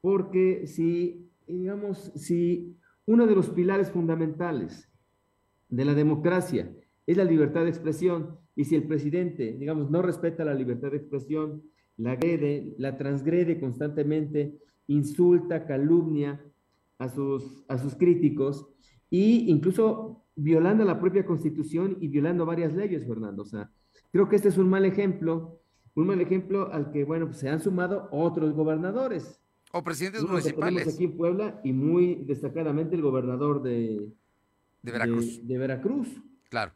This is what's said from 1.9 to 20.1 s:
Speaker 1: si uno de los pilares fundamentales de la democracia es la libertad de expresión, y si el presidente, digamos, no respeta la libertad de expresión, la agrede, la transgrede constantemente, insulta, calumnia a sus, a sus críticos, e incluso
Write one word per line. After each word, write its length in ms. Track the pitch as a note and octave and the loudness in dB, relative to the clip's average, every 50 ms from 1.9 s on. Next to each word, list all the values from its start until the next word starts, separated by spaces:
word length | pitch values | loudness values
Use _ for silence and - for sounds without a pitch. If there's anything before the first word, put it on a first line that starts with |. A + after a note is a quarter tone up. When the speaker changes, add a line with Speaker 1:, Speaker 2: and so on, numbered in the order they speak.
| F#3+ - - - - | -8 -8 -10 -14 -14
Speaker 1:
si 580 | D3+ - - F3 E3+ F3 F3 F3 - - - - _ _ _ _ _ _ | -14 -4 -2 0 2 2 2 0 -2 -4 -10 -16 _ _ _ _ _ _
uno 200 | - A3 A#3 A#3+ | 4 6 6 8
de 80 | A3 G#3+ | 6 6
los 160 | G3 F3 - | 4 4 2
pilares 400 | - F3 F3 F3+ F#3+ G3 G3 G3 | 0 0 2 2 2 2 0 0
fundamentales 960 | - F3+ E3+ E3 D#3+ E3 D#3+ D#3 D3+ D#3 F3+ F3 D#3+ B2+ F#2 D#2+ - - - _ _ _ _ _ _ _ _ _ _ _ _ _ _ _ _ _ | 0 -2 0 0 0 0 0 -2 -2 -4 -4 -4 -4 -4 -6 -8 -10 -18 -20 _ _ _ _ _ _ _ _ _ _ _ _ _ _ _ _ _
de 160 | A#2+ A#2+ C3+ | -4 -2 0
la 100 | D3 D3 | 2 2
democracia 800 | D3 D3+ D3+ D3+ D3+ - F3+ F3+ F3+ F3 - D3+ A#2 A#2 - - - _ _ _ _ _ | 4 4 2 2 2 2 2 2 2 -2 0 -2 -4 -4 -4 -10 -18 _ _ _ _ _
es 100 | - E3+ | 0 2
la 80 | F#3 F#3+ | 2 4
libertad 400 | F3 E3 D3+ D3+ C#3 D3+ E3 E3 | 4 4 4 4 2 2 0 0
de 60 | E3+ | 0
expresión, 680 | D#3+ E3 - D#3 D3+ D3 D#3+ F3+ F3 E3 D3+ E3+ - - _ _ _ | -2 -4 -4 -4 -4 0 0 0 0 0 -4 -8 -12 -18 _ _ _
y 80 | - C#3+ | -4 -2
si 100 | D3 E3 | 0 2
el 100 | D#3 - | 0 0
presidente, 680 | - D#3 C#3+ C3+ D3 D3 F3+ F3+ F3 - - B2+ A2 B2 | 0 -2 -2 -2 -2 -2 -2 -2 -2 -4 -4 -6 -6 -6
digamos, 380 | B2 C#3 D3 D#3+ D#3 D3 C3+ | -6 -6 -4 -4 -4 -2 0
no 120 | D3+ F3 F3+ | 0 0 2
respeta 420 | F3+ D#3+ - - E3+ D#3+ E3 E3 | 0 -2 -2 -2 -4 -2 -2 -4
la 100 | D3+ C#3+ | -2 -2
libertad 360 | C3 C3 B2 A#2+ A#2 C#3+ C#3 | -2 -2 -4 -4 -4 -4 -6
de 60 | C#3 | -6
expresión, 680 | D3 D3 - C#3+ C#3 B2+ C#3 D3+ D#3 D#3 D3+ D3+ D3+ D3+ - _ _ _ _ _ | -6 -8 -6 -8 -8 -6 -4 -4 -4 -4 -4 -8 -12 -16 -20 _ _ _ _ _
la 160 | - A2+ A#2+ B2+ | -6 -4 -4 -2
agrede, 600 | B2+ D#3+ E3+ E3+ D#3 D3 C#3+ C#3+ C#3+ - - - - | 0 0 0 2 2 0 0 -2 -2 -6 -10 -8 -6
la 180 | B2+ C#3 C3+ | -6 -6 -4
transgrede 640 | - C#3 C#3 C#3+ C#3 C3+ D3+ E3 F3 F3+ E3 E3 D#3+ | -4 -4 -2 -2 -2 0 0 2 2 2 2 0 -2
constantemente, 1000 | C#3 C3 A#2+ - D3 D3+ D3 D#3 D3 D3 D3+ D#3 D3+ D3 - D3 D3 D3 - - - _ _ _ _ | -2 -6 -4 -4 -6 -4 -2 -2 0 0 0 0 -2 -2 -2 -2 -2 -2 -6 -14 -20 _ _ _ _
insulta, 800 | - C#3+ D3 C#3+ D3 D3 - F3 F3 F3 F3 E3 - F3 D#3+ D#3 | 0 2 2 2 0 2 4 6 6 6 6 4 0 -4 -4 -4
calumnia 760 | D#3 C#3+ C3+ C#3+ D3+ E3 E3+ D#3+ D#3+ D3+ D3 C#3+ C#3+ C#3+ C#3+ - - _ _ _ _ _ _ _ _ _ _ | -2 -2 0 4 4 4 4 4 2 0 0 -2 -2 -4 -8 -12 -20 _ _ _ _ _ _ _ _ _ _
a 100 | B2+ B2+ | -8 -6
sus, 560 | A#2+ C3+ C#3 C#3 C#3 C3+ - - - - _ _ | -4 -4 -4 -2 -2 -4 -6 -10 -16 -20 _ _
a 100 | C3+ B2+ | -6 -4
sus 160 | B2+ C#3+ B2+ | -4 -4 0
críticos, 720 | - F3+ F3 F3 F3 D#3+ C#3+ - - C3 C#3 C#3+ C#3+ - - _ _ _ _ _ _ _ _ - | 2 4 4 6 6 4 2 2 2 0 0 -2 -4 -10 -18 _ _ _ _ _ _ _ _ 2
e 320 | F3+ G3 A3 A#3 A#3 A#3 | 4 6 6 6 6 6
incluso 800 | G#3 E3 D3 D3 F#3 F#3 - A3 A3 A3 - - - | 4 4 4 4 2 2 4 2 2 2 -2 -8 -12